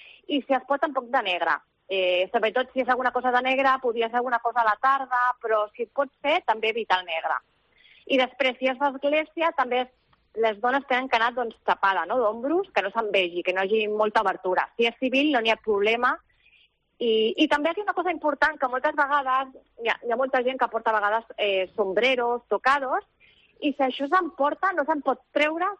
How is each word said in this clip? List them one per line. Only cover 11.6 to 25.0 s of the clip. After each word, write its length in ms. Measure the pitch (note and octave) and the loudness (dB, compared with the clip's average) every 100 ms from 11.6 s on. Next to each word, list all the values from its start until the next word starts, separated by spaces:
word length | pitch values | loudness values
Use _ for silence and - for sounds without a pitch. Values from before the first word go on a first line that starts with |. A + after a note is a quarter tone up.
| - | -2
tapada, 400 | F#3 G3 F#3 E3 | 0 2 0 0
no?, 140 | A#3+ | 0
d'ombros, 480 | G#3+ A3+ C4 E4+ G4 | 0 0 -2 -2 -2
que 140 | - F#3+ | -2 -2
no 80 | |
se'n 160 | A3+ G#3+ | -2 0
vegi, 300 | G3 F3+ E3+ | 0 0 -2
que 100 | F3 | -2
no 120 | F#3 F#3+ | -2 0
hi 0 | |
hagi 220 | A3 G#3+ | 0 0
molta 320 | G#3+ G#3+ A3+ | 0 2 2
obertura. 480 | G3+ F3+ F#3 F3+ C#3 - | 2 0 -2 0 -2 0
Si 80 | A#3 | -2
és 100 | A#3 | 0
civil, 300 | B3+ C4+ D4+ | 0 2 2
no 80 | C4 | 2
n'hi 80 | A3+ | 2
ha 80 | A3 | 0
problema. 560 | - G3+ G3+ A#3 B3 D#4+ _ _ _ _ _ _ _ - | 0 0 2 2 0 -2 _ _ _ _ _ _ _ -4
I, 320 | A#3+ A3 A3 | 0 2 2
i 140 | - D4+ | 2 2
també 220 | D4 D4+ | 2 0
aquí 100 | E4+ | -2
una 160 | G#4 - | -2 -2
cosa 160 | F4 | -2
important, 460 | D#4 D4+ C#4 D4 D4+ | -2 -2 0 0 0
que 80 | B3+ | -4
moltes 240 | B3 D4 D4+ | 0 0 0
vegades, 640 | C#4 C#4+ C4 C4 C4+ - - - | 0 0 0 0 -2 -10 -20 -8
hi 80 | A3+ | -4
ha, 80 | - A#3 | -4 -2
hi 80 | |
ha 60 | A#3 | -2
molta 220 | C4 C4 B3 | 0 0 -2
gent 160 | C4 | 0
que 80 | A#3 | -2
porta 240 | A3 A3 | 0 0
a 60 | A3 | 0
vegades, 260 | G3+ A3 A3+ - | 2 0 -4 -4
eh, 280 | G#3 F#3+ F#3 - | 0 0 -2 -2
sombreros, 680 | G3 F#3+ A#3+ B3+ A#3+ A#3+ - | -2 0 0 0 0 -2 -2
tocados, 640 | G3+ C4 C#4+ C4 E4+ - _ _ _ _ _ | -2 2 2 0 -4 -6 _ _ _ _ _
i 140 | D4 | -4
si 100 | C4+ | 0
això 220 | C4 C4 C#4 | -2 -2 -2
s'emporta, 640 | F4+ E4+ - C#4 D4 F#4+ F4+ | 0 0 0 -2 0 -2 0
no 80 | C#4+ | -2
se'n 140 | D#4 | -2